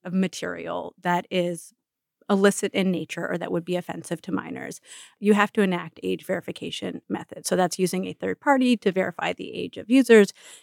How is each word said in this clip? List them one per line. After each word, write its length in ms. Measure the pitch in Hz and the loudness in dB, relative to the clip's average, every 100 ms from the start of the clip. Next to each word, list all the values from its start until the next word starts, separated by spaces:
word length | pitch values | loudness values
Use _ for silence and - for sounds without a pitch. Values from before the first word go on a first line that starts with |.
of 100 | 190 | -4
material 800 | 180 185 - 175 175 170 170 - - | -2 -2 -2 -8 -8 -6 -6 -8 -6
that 240 | 180 175 - | -2 -2 0
is 420 | 185 175 170 - _ _ _ _ _ - | -2 -2 -6 -12 _ _ _ _ _ 0
illicit 460 | 202 196 196 202 | 4 4 4 -2
in 160 | 196 190 | -2 0
nature 400 | 175 156 - 175 | -2 -4 -8 -6
or 80 | 175 | -4
that 140 | 170 | -4
would 120 | 180 | -4
be 120 | 170 180 | -2 -4
offensive 440 | 175 170 165 170 | -6 -10 -8 -8
to 120 | - | -6
minors, 500 | 170 - - - - - - - _ | -6 -6 -12 -12 -14 -18 -20 -20 _
you 160 | 208 208 | 2 4
have 180 | 208 | 4
to 80 | - | 2
enact 380 | 196 175 165 - | 0 0 -6 -10
age 240 | 185 180 - | -6 -6 -4
verification 720 | 185 - 170 170 - 190 - - | -6 -6 -10 -10 -8 -10 -10 -8
methods. 400 | - - - - | -10 -8 -12 -2
So 80 | 180 | 0
that's 220 | 180 - | 0 0
using 280 | 185 185 190 | -2 -2 -6
a 80 | |
third 260 | 180 190 185 | -6 -6 -4
party 360 | - 269 254 240 | 2 4 4 2
to 140 | - | 2
verify 400 | 180 190 175 165 | 0 -2 -4 -6
the 200 | 180 - | -6 -10
age 240 | - 180 - | -10 -10 -10
of 140 | - | 2
users. 420 | 254 254 226 202 - - - | 4 8 8 8 2 -20 -20